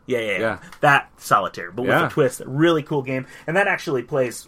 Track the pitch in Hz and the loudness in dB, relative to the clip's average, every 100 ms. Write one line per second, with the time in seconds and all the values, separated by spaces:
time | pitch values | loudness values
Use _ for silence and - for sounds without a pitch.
0 | - 120 110 95 110 95 - - 147 139 | -4 -2 -2 -2 -2 -4 -12 0 4 4
1 | - _ - 110 90 - 87 98 127 160 | 2 _ 0 0 0 -6 -10 -4 0 2
2 | 151 - 131 - - 135 170 160 143 147 | 2 2 0 0 -6 2 4 2 0 -4
3 | 131 131 131 - - 165 403 359 - - | -2 -6 -6 -12 -2 0 0 -2 -2 -4
4 | 123 143 123 110 | -2 -2 -2 -4